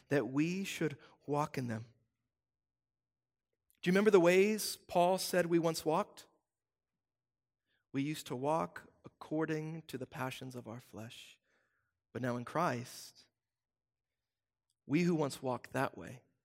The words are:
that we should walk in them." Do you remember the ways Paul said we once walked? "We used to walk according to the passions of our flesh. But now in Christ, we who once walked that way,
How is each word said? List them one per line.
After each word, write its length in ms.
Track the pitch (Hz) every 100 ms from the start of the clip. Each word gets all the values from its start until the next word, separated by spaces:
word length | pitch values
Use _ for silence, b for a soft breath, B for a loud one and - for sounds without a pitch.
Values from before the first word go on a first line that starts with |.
| -
that 200 | 143 117
we 360 | 135 165 185
should 340 | 196 - 156 143 B B -
walk 300 | 147 151 -
in 120 | 123
them." 180 | 110 113 _ _ _ _ _ _ _ _ _ _ _ _ _ _ _ _ _ _ _
Do 80 | 180
you 40 |
remember 180 | 190 214
the 100 | 196
ways 560 | 170 185 202 214 - - -
Paul 280 | 180 175 185
said 280 | - 180 170
we 120 | 170
once 260 | 165 160
walked? 420 | 160 165 208 - - _ _ _ _ _ _ _ _ _ _ _ _ _ _ _ _
"We 100 | 135
used 240 | 143 156 -
to 100 | 127
walk 540 | 139 160 170 - - _
according 800 | - - - 156 156 156 156 160
to 140 | 160 123
the 100 | 127
passions 480 | - 127 131 131 123
of 120 | 113
our 120 | 120
flesh. 580 | - 98 110 - - - _ _ _ _ _ _ _
But 100 | 117
now 140 | 123 123
in 80 |
Christ, 800 | 120 151 170 123 120 - - - _ _ _ _ _ _ _ _ _ _ _ _ _ _ _ _ -
we 160 | 147
who 120 | 175
once 260 | 160 143 -
walked 320 | 131 120 -
that 240 | 131 135 -
way, 260 | 85 131 _ _